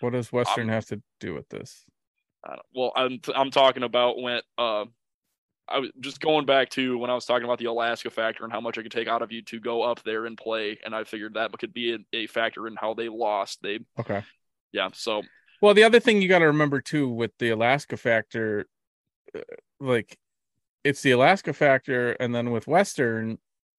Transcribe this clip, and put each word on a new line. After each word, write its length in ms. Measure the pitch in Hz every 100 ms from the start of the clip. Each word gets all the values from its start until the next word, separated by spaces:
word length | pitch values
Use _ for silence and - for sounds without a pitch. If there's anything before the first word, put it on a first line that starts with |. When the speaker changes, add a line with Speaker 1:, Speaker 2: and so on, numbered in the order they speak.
Speaker 1:
What 120 | 123
does 180 | 123 117
Western 380 | 123 120 110 113
Speaker 2:
I'm 60 |
Speaker 1:
have 120 | 110 107
to 140 | 107 - -
do 160 | 104
with 140 | 76 -
this? 360 | 50 - - _ _ _ _ _ _
Speaker 2:
I 60 | -
don't, 100 | 65 -
well, 180 | 127 123
I'm 240 | - 127 127
t-, 120 | -
I'm 160 | 127 135
talking 340 | 143 135 131
about 360 | 123 120 123 -
when, 200 | 123 120 - -
uh, 260 | 113 107 107 _ _ _ _ _ _ _ -
I 100 | 139
was 100 | 135 -
just 200 | 131 135
going 260 | 160 156 135
back 240 | 135 127
to 260 | - 131 123
when 140 | 123
I 40 |
was 120 | 123 -
talking 180 | 123
about 140 | 120 120
the 80 | 117
Alaska 420 | 117 117 117 117
factor 340 | - 110 113
and 60 | 113
how 100 | 113
much 180 | 117 113
I 40 |
could 80 | 110
take 140 | 120 113
out 120 | 117
of 100 | 117
you 100 | 113
to 180 | 107 117
go 220 | 113 117
up 200 | 117 117
there 220 | 113 110
and 100 | 117
play, 440 | 113 110 110 107 107
and 120 | 110
I 100 | 110
figured 300 | 110 110 107
that 180 | 107 110 117
could 160 | 113
be 180 | 117 120
a, 40 | 113 101 117
a 100 | 107
factor 380 | 117 113 - 113
in 60 | 104
how 180 | 107
they 160 | 113 117
lost. 480 | 110 110 104 98 -
They 200 | 101 107 117 -
Speaker 1:
Okay. 240 | - 101 104 _ _ _ _
Speaker 2:
Yeah, 160 | 104 95
so 300 | - - 107 - _ _ -
Speaker 1:
Well, 140 | 208
the 80 | 202
other 160 | 220 233
thing 220 | 233 208
you 60 | 185
gotta 180 | 185 160
remember, 340 | 151 147 139
too, 300 | - 151 135
with 220 | 117 113 -
the 120 | 120
Alaska 480 | 110 117 143 - 117
factor, 640 | 127 113 - 117 110 104 - _ _ _ _ _ _
uh, 60 | - - - _ -
like, 380 | 135 120 - - _ _ _ _ _ _
it's 180 | 143 139
the 80 | 139
Alaska 420 | 123 139 196 -
factor, 600 | - 147 131 - 123 120
and 220 | - 123
then 160 | 120 120
with 160 | 117 117
Western, 680 | 165 202 - 120 113 113 113 _ _ _